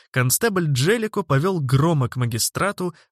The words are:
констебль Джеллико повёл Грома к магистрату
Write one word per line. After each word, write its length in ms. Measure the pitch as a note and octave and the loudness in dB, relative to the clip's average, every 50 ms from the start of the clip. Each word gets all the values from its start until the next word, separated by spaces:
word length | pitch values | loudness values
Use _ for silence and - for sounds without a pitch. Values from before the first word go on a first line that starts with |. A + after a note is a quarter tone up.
| _ _ | _ _
констебль 580 | - C3 B2+ B2+ - - - A#3 G3 F#3 E3+ D3+ | -2 0 0 2 0 2 0 0 0 0 0 0
Джеллико 520 | C#3+ B2 C3 F3 A3+ A#3+ A3 G#3+ - G#3 F#3+ | 0 2 2 2 2 0 0 -4 -4 -4 -2
повёл 380 | - C#3 C3+ D3+ G3 G3 E3+ | 0 0 0 2 0 0 0
Грома 480 | C#3 B2 C3+ C3 C#3+ F3 E3+ C#3+ B2+ A#2 | 0 0 2 2 2 2 2 2 0 -2
к 80 | - | -2
магистрату 800 | B2 B2 A#2 A2+ A2 - - - - E3+ G3 G3+ - F#3 F3 - _ _ _ | -2 -4 -2 -2 -2 -4 -4 -2 -2 -2 -2 -2 -4 -6 -6 -8 _ _ _